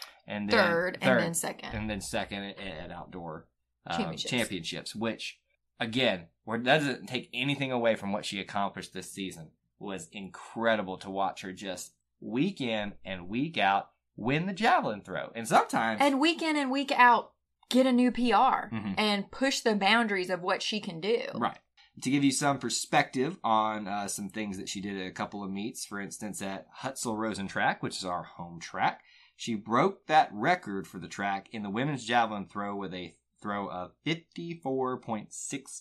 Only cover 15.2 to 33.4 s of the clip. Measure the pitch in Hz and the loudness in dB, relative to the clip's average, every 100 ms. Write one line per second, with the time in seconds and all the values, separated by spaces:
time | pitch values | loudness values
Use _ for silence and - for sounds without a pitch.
15.2 | 65 113 113 208 453 - 113 214 277 269 | -6 -8 2 4 4 2 2 4 4 4
16.2 | 311 339 320 302 269 269 277 269 247 226 | 2 2 0 0 0 0 2 6 8 8
17.2 | - _ _ _ - 247 262 247 247 240 | 2 _ _ _ 2 4 6 6 4 4
18.2 | 240 202 262 - - 220 202 190 208 202 | 4 6 6 4 0 -4 -2 2 2 2
19.2 | 196 - 269 262 233 208 196 226 226 196 | -2 0 0 2 2 4 6 6 4 0
20.2 | 180 180 180 190 - 214 196 165 190 233 | 0 0 0 0 0 -4 -4 -4 0 0
21.2 | - - 117 - _ _ _ - 135 143 | -2 -2 -2 -4 _ _ _ -6 2 4
22.2 | 139 131 143 135 117 - - 147 143 131 | 4 4 2 2 0 -4 2 2 2 0
23.2 | 139 190 117 110 107 107 101 101 98 - | 0 0 2 4 4 0 -4 -4 -4 -6
24.2 | 101 110 104 95 95 101 101 98 92 85 | -8 -6 -6 -6 -8 -6 -6 -4 -6 -6
25.2 | 104 104 98 98 110 - - 101 98 - | -6 -6 -6 -4 -6 -8 -8 -8 -8 -8
26.2 | 107 95 98 95 - - 127 135 123 107 | -10 -6 -6 -8 -10 -10 -8 -6 -4 -2
27.2 | 110 98 95 - 117 - 120 - 92 87 | -2 -2 -4 0 0 0 -4 -6 -4 -4
28.2 | 82 - 87 85 - 95 135 - _ - | -6 -12 -14 -12 -10 0 0 -2 _ -20
29.2 | _ - - 110 107 117 185 196 - 156 | _ -10 -6 -6 0 2 2 0 4 6
30.2 | 139 104 139 180 - 98 90 95 85 - | 6 2 2 2 0 -6 -6 -10 -10 -4
31.2 | 101 98 - 110 104 104 143 139 107 120 | -2 -2 -6 -8 -4 -2 -2 -2 2 2
32.2 | 113 104 90 104 101 101 95 90 87 - | 2 0 -6 -6 -4 -4 -6 -8 -10 -14
33.2 | _ _ | _ _